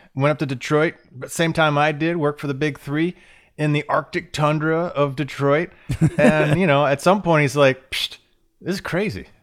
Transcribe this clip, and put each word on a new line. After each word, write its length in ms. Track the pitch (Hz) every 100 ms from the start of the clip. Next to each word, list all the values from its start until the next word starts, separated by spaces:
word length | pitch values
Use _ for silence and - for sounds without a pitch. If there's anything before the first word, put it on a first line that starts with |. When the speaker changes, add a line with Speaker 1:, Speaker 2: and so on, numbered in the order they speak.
| - -
Speaker 1:
Went 160 | 143
up 60 | 147
to 60 | 147
Detroit, 480 | 131 - 151 165 - _
but 180 | 123 -
same 220 | - 165
time 260 | 160 156 143
I 140 | 151
did, 240 | 147 160 175
worked 240 | 147 147
for 80 | 143
the 60 |
Big 260 | 135 151 139
Three 340 | - 147 170 175 - - _ -
in 180 | 151
the 100 | 147 147
Arctic 440 | 143 147 - -
tundra 540 | - 151 156 156 160 175
of 280 | - 143
Detroit. 560 | 135 143 - 139 147 175 - -
Speaker 2:
<laughs> 240 | 123 160 -
Speaker 1:
And, 420 | 147 156 151 151
you 60 | 185
know, 180 | 139
at 160 | 147 139
some 220 | 175 202
point 200 | 170 156
he's 120 | 147
like, 360 | 139 139 131 -
"Psst, 280 | - - - _ _ _ _
this 140 | -
is 60 | 185
crazy. 480 | - 175 208 98 - _